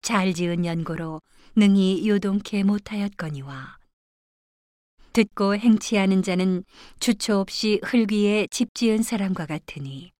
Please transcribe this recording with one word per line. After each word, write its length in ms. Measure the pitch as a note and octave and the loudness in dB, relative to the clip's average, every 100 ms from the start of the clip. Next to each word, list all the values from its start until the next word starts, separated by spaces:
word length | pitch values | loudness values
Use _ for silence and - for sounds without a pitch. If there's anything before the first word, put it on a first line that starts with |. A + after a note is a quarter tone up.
잘 300 | - A3+ F#3+ | 0 0 0
지은 300 | E3+ F3 E3+ | 0 -2 -2
연고로 560 | F3 E3 E3 E3 E3 D#3 _ _ - - | -2 -4 -6 -6 -8 -10 _ _ -4 4
능히 520 | G3+ G3 F#3+ F#3+ G#3+ | 6 6 4 2 2
요동케 540 | G3+ G3 G3 G3+ G#3 | 0 0 -2 -2 0
못하였거니와. 1120 | G3 G#3 - G#3+ G3+ - D#3+ D3 C3+ C3+ C3 - _ _ _ _ _ _ _ _ _ _ _ _ - | 0 0 -4 -6 -6 -6 -8 -8 -10 -12 -14 -20 _ _ _ _ _ _ _ _ _ _ _ _ -4
듣고 440 | - G#3+ - G3 G3+ | 0 0 0 -2 2
행치 420 | A#3 A3 - G#3+ | 4 2 2 0
않은 240 | G3 F#3+ | 2 2
자는 420 | F#3 F3+ F#3 F#3 F#3 - - - | 2 0 0 -2 -6 -20 -20 -6
주초 380 | - - - G3+ | -2 -2 0 0
없이 400 | G3 - A3 G#3 | 0 -2 0 0
흙 260 | - A#3+ G#3+ | 2 0 2
위에 340 | G#3+ G3+ G#3 G3+ | 2 2 2 -2
집 240 | - A#3+ | -2 -4
지은 280 | - A#3 A3 | 0 0 2
사람과 440 | A3+ A3+ G3 F3 D3+ | 0 -2 -2 -4 -4
같으니 680 | D#3 - - C#3 C3+ F3 _ | -8 -8 -14 -12 -12 -16 _